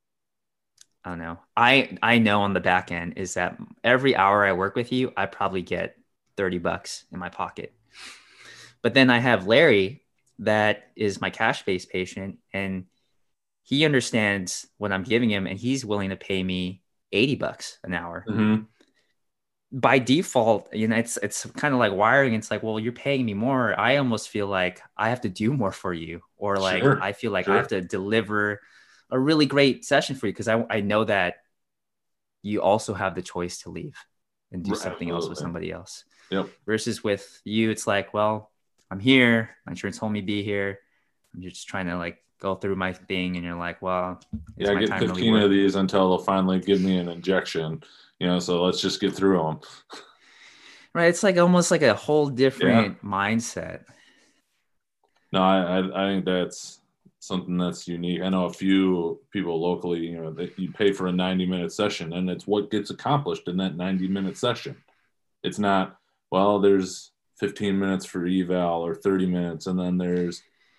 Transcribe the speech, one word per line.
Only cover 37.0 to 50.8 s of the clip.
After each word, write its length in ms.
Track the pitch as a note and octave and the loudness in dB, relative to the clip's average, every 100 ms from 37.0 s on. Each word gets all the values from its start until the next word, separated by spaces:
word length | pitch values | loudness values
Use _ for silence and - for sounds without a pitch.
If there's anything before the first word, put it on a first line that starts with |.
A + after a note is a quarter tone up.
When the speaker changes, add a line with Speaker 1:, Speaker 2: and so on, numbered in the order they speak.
Speaker 1:
with 380 | A2 G2 - - | -2 -4 -4 -18
you, 260 | G2+ G#2+ A2 | -4 0 0
it's 180 | G#2+ - | 0 0
like, 260 | G2+ - | -2 -2
"Well, 400 | G#2+ G#2+ G#2+ - _ _ _ _ | 0 0 0 -8 _ _ _ _
I'm 120 | G2 | -2
here. 560 | A#2 C3+ A#2+ A#2 A2 - - | 4 6 6 4 0 -12 -14
My 60 | |
insurance 260 | F2 G2+ - | -8 -8 -6
told 140 | A2 | -6
me 80 | G#2 | -4
to 40 | F#2+ | -4
be 180 | G#2 | -4
here. 360 | G#2 G2+ G2 G2 _ _ _ _ _ - | -4 -4 -4 -8 _ _ _ _ _ -16
I'm 60 | |
just 260 | F2+ - - | -16 -16 -10
trying 200 | G2 F2 | -6 -6
to, 100 | F2 | -6
like, 260 | E2+ - _ _ | -8 -12 _ _
go 160 | G2 F#2 | -6 -4
through 220 | G2+ F#2+ | -4 -2
my 160 | F#2 | -4
thing." 420 | F2+ - F#2 F2+ F2+ | -6 -6 -4 -4 -4
And 80 | F2 | -6
you're 100 | F2 | -8
like, 260 | F2 E2 | -8 -6
"Well, 400 | F#2 F2+ F2+ F2 _ D2+ - - | -4 -4 -4 -8 _ -14 -14 -6
is 120 | G2+ | -2
Speaker 2:
Yeah, 40 | |
Speaker 1:
my 60 | G2+ | 0
Speaker 2:
get 80 | A2 | 0
Speaker 1:
time 200 | F#2 A2 | 0 -2
really 0 | |
Speaker 2:
fifteen 180 | F2+ A2+ | 0 2
Speaker 1:
worth 120 | G#2+ | 4
Speaker 2:
of 80 | G2+ | 6
Speaker 1:
it?" 0 | |
Speaker 2:
these 240 | G2 G2 G2 | 6 4 2
until 340 | F#2+ G2+ F#2 | 0 2 2
they'll 160 | F2+ G2 | 2 2
finally 340 | F#2+ F#2+ F#2 | 0 2 0
give 220 | F#2+ G2 | 2 2
me 160 | F#2+ F#2 | 4 0
an 120 | F2 | -2
injection, 760 | E2+ F2+ F#2 - E2 D#2+ D#2+ - - _ - | -6 0 0 0 -4 -4 -8 -12 -20 _ -4
you 80 | F2+ | 0
know, 120 | F2+ | 0
so 240 | F2 F2 | 0 2
let's 180 | F2+ F#2 | 2 0
just 180 | F#2 - | -2 0
get 140 | F#2+ F#2 | -2 0
through 320 | G2 F#2 D#2+ | 2 2 0
'em. 120 | D#2 - - _ - - _ _ - - - - - | -4 -12 -20 _ -20 -20 _ _ -20 -20 -20 -20 -20